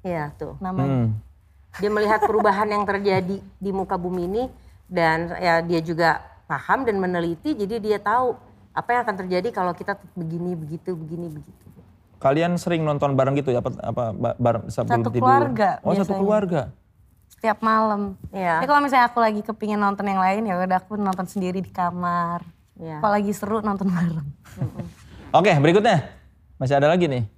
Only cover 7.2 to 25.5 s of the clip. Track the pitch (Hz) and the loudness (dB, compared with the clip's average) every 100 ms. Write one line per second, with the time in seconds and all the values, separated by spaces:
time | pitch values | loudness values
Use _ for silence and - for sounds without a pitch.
7.2 | 170 165 302 233 196 233 208 208 208 233 | -2 -4 -4 -4 -4 -4 -2 -2 0 2
8.2 | 254 - - - - - - 240 233 190 | 0 -4 -14 -20 -8 -8 0 0 0 -4
9.2 | 185 180 214 214 180 170 190 196 170 - | -2 -2 -2 -2 -2 -4 -6 -8 -10 -10
10.2 | 165 170 175 170 151 165 - 175 156 170 | -6 -4 -4 -6 -8 -10 -8 -8 -8 -10
11.2 | 170 151 143 - - - - _ _ - | -10 -12 -18 -20 -20 -20 -20 _ _ -2
12.2 | 135 151 170 175 - 170 156 143 143 135 | 2 2 2 0 0 0 0 0 2 2
13.2 | 131 143 139 120 113 - - 117 117 98 | 2 2 0 0 -2 -6 -6 -4 -4 -2
14.2 | 117 - 120 113 110 117 113 117 113 120 | -4 0 0 0 -4 -6 0 0 0 2
15.2 | 254 277 285 226 196 156 - 196 190 190 | 4 4 4 2 0 0 0 0 0 0
16.2 | 196 214 190 165 - - _ _ _ _ | 2 2 2 -2 -4 -12 _ _ _ _
17.2 | _ - 226 208 220 220 220 208 202 190 | _ -4 -2 0 2 2 2 0 -4 -8
18.2 | - 196 180 160 254 294 285 262 240 240 | -10 -4 0 0 4 2 4 4 4 4
19.2 | 226 208 208 214 214 208 202 202 196 190 | 2 0 -6 -6 -4 0 0 0 -2 2
20.2 | 185 202 226 180 185 185 185 208 202 190 | 2 2 0 -2 0 0 -2 -2 -2 -2
21.2 | 185 202 180 185 175 - 175 175 180 175 | -4 -4 -2 -4 -6 -4 -4 -2 -2 -2
22.2 | 170 175 170 - _ - 165 151 208 208 | -2 -4 -10 -20 _ -16 -12 -2 0 2
23.2 | 202 208 202 220 214 196 196 175 170 160 | 0 -4 -4 -2 -2 -2 0 0 0 -2
24.2 | 143 - - - 131 - - - - - | -8 -12 -20 -8 -8 -8 -14 -16 -20 -20
25.2 | - 151 196 | 0 4 6